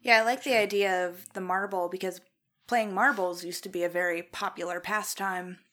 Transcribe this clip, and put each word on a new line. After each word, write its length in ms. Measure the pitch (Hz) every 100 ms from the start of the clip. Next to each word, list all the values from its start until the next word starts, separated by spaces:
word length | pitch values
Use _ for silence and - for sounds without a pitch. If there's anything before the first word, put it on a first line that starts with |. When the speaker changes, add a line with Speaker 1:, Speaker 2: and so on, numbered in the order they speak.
Speaker 1:
Yeah, 180 | 240 226
I 40 |
like 200 | 226 269
the 60 | 277
Speaker 2:
Sure. 80 | 233
Speaker 1:
idea 460 | 202 202 196 180 180
of 240 | 180 -
the 80 | 196
marble, 480 | 185 185 196 190 175
because 320 | 185 185 180 _ _ _ _ -
playing 260 | 240 214
marbles 500 | 190 262 220 180 175
used 180 | 175 170
to 40 | 190
be 140 | 180
a 60 | 175
very 340 | 175 180 170
popular 560 | 175 - 196 - 175 175
pastime 800 | 180 214 - - 196 185 180 180 _